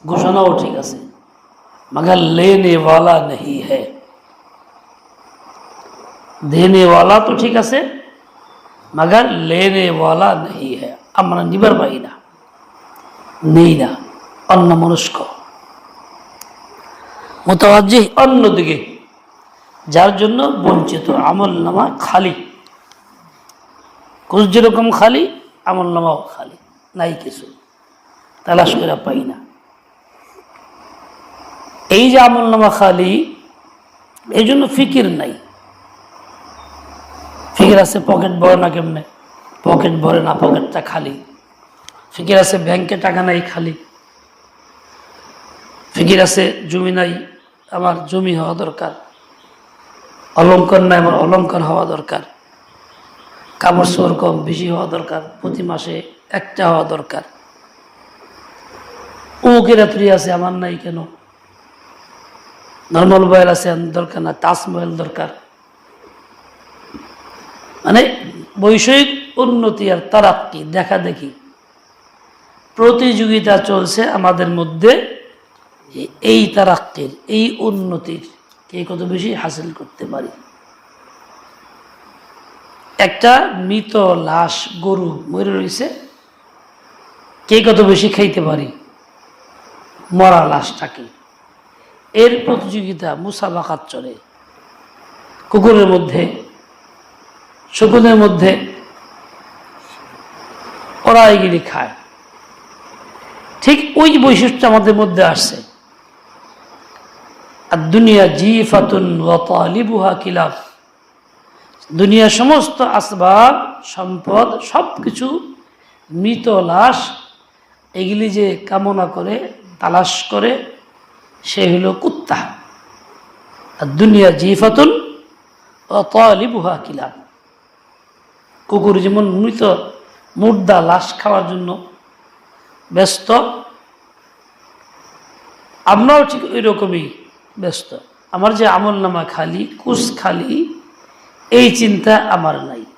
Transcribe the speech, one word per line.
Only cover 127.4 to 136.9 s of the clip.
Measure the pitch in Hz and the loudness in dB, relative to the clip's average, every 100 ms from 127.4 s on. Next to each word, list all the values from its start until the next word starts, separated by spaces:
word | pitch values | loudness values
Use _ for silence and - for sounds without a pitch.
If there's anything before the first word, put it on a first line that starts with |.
| _ _ _ _ _ _ _ _ _ _ _ _ - | _ _ _ _ _ _ _ _ _ _ _ _ -4
কুকুর | 202 202 185 | 0 2 2
যেমন | 185 202 202 | 2 0 0
মৃত | 185 226 220 214 175 - - - _ _ - | -2 -4 0 0 0 -6 -18 -20 _ _ -2
মুর্দা | 214 202 185 185 | 0 0 2 2
লাশ | 165 180 - - | 2 -2 -2 -8
খাওয়ার | 208 196 170 | -2 -2 -2
জন্য | 185 180 190 - _ _ _ _ _ _ _ _ _ _ | -8 -10 -12 -16 _ _ _ _ _ _ _ _ _ _
ব্যস্ত, | 175 190 - - 240 - - - _ _ _ _ _ _ _ _ _ _ _ _ _ - _ _ _ - _ _ _ 180 | 0 0 -2 -2 -2 -2 -12 -18 _ _ _ _ _ _ _ _ _ _ _ _ _ -20 _ _ _ -20 _ _ _ 0
আমরাও | 208 247 294 285 | 2 4 4 4
ঠিক | 254 - | -2 -8
ওই | 240 | -2
রকমই | 220 208 196 | -2 -2 -4